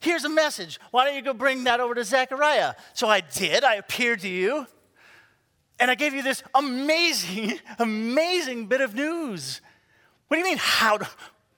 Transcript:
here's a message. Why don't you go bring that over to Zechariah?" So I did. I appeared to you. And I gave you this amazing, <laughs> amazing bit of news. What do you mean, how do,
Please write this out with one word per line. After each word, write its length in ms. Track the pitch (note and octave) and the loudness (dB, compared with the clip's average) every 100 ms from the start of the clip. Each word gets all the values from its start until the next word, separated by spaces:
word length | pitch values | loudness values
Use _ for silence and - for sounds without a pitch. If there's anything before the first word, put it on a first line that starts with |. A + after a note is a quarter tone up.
here's 240 | D#4 E4+ | -2 0
a 40 | C#4+ | 0
message. 520 | D#4 D4+ - E3+ - - | 2 0 -2 -12 -14 -2
Why 140 | B3 | 2
don't 100 | C#4 | 2
you 80 | C#4 | 0
go 100 | B3 | -6
bring 320 | A#3 C4+ C4 | -2 0 0
that 160 | B3 A#3+ | 2 2
over 140 | B3 | 0
to 100 | A#3+ | -2
Zechariah?" 680 | G#3 C4 C4 C4+ D4 C4 D3 - - | 0 0 0 0 2 4 0 -4 -12
So 160 | - A3 | -4 2
I 120 | G3+ | 2
did. 440 | D#3+ - F#3+ F#3 | 2 -4 0 4
I 120 | C4+ G#3+ | 4 2
appeared 440 | - - A#3+ A3+ | -4 -2 0 0
to 80 | F#3+ | -4
you. 380 | F#3 F#3 D4 C4 _ _ _ - - _ _ _ _ _ - | -2 0 -2 -6 _ _ _ -20 -20 _ _ _ _ _ 0
And 120 | B3 | 0
I 40 | |
gave 180 | B3 D4 | 2 0
you 100 | C4+ | -2
this 200 | C4 - - | -2 -4 0
amazing, 1040 | C4 C#4+ B3 C#4+ D#4+ E4+ B3 F3 F#3+ G#3 - - | 0 2 -2 0 2 2 0 -4 -4 -4 -6 -10
<laughs> 100 | A3+ | -4
amazing 880 | A3+ G#3+ A3+ C4+ E4+ F4+ C#4 A#3+ G#3 | -2 0 0 0 2 0 -2 -6 -2
bit 140 | B3+ | 0
of 140 | C4 | 0
news. 680 | G#3+ D4 E4+ D4 F3+ C3 C3 - _ _ _ _ _ _ | -2 -4 -4 -6 -8 -10 -12 -16 _ _ _ _ _ _
What 80 | D#4+ | 0
do 40 | |
you 60 | F#4 | 0
mean, 120 | D4 | 0
how 400 | - - A3+ G#3+ | 0 2 4 2
do, 80 | F#3+ - - _ _ | -2 -12 -20 _ _